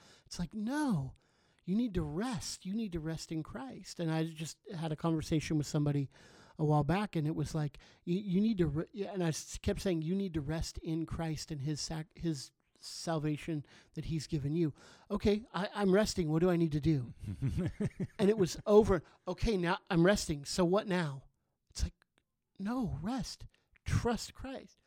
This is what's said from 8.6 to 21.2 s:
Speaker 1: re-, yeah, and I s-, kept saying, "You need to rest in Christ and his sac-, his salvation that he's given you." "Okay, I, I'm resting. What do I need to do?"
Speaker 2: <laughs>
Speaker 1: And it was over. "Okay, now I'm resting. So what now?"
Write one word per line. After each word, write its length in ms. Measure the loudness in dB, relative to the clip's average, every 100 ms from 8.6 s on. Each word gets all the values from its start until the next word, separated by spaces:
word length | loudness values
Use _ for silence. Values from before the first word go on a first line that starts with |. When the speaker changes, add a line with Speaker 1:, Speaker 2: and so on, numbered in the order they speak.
| 2
Speaker 1:
re-, 180 | 0 -4
yeah, 200 | -6 -6
and 100 | -2
I 40 | 0
s-, 300 | -2 -6 -4
kept 180 | -2 0
saying, 220 | 0 0
"You 120 | 0
need 200 | -2 -2
to 80 | -4
rest 340 | -4 -4 -4 -6
in 280 | -4 -2 -2
Christ 440 | -4 -4 -4 -6
and 120 | -6
his 180 | -4 -4
sac-, 340 | -4 -8 -10
his 360 | -6 -4 -4 -6 _ _ _
salvation 840 | -16 -8 -2 0 0 -2 -4 -6 -6 -16 -14
that 120 | -10 -4
he's 200 | -4 -2
given 280 | -2 0
you." 200 | 2 0 -2 -14 -20 -8
"Okay, 360 | 0 2 2 0
I, 140 | -4 -4
I'm 160 | 0 4
resting. 380 | 6 4 0 0
What 100 | 4
do 100 | 4
I 60 | 4
need 160 | 2
to 80 | 2
do?" 340 | 2 2 0 -8 -10
Speaker 2:
<laughs> 920 | -4 -2 0 -2 -2 -4 -4 -8 2
Speaker 1:
And 100 | 2
it 80 | 4
was 220 | 0 0 6
over. 360 | 8 8 2 0 -12 -10
"Okay, 300 | -2 2 2
now 220 | 2 -2 2
I'm 160 | 6
resting. 400 | 6 6 0 -6
So 220 | -4 0 4
what 200 | 2 2
now?" 360 | -2 -2 -6